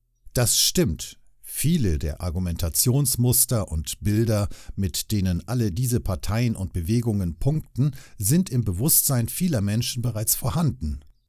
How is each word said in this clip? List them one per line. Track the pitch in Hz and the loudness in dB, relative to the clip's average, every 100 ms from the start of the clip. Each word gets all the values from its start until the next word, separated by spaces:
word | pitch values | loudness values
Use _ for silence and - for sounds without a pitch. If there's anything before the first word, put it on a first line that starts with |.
| _ _ - | _ _ -6
Das | - 120 - | 0 2 2
stimmt. | - - 147 78 - - - _ | 2 2 0 0 -8 -16 -20 _
Viele | - - - 175 107 76 | -12 -2 2 2 2 0
der | 80 - | -2 -4
Argumentationsmuster | 90 82 90 80 85 - - 131 139 - 120 117 - 117 98 | -4 -2 -2 -2 -2 0 2 2 2 2 2 2 2 0 -2
und | 78 80 - | -4 -6 -4
Bilder, | - 104 113 107 101 - - | 0 2 2 2 0 -4 -10
mit | - 95 - - | -4 -2 -4 -2
denen | 104 92 87 - | 0 2 0 -2
alle | 123 107 | -2 0
diese | 90 127 123 | 0 0 0
Parteien | - 92 - 107 123 | 0 -2 -2 0 0
und | 110 85 | 0 -4
Bewegungen | 92 82 117 117 101 90 80 | -4 0 0 2 0 -2 0
punkten, | 131 156 - - 147 - - - | 0 0 -2 -2 -2 -2 -12 -6
sind | 101 160 185 | 2 2 2
im | 131 | 0
Bewusstsein | 101 90 143 - - 127 113 | 0 0 2 2 2 2 0
vieler | - 180 123 | 0 0 2
Menschen | 101 107 120 120 | 0 0 -2 -2
bereits | 117 107 113 | -4 -2 -2
vorhanden. | - - 160 160 - 76 69 - _ | 0 0 0 0 0 -4 -6 -10 _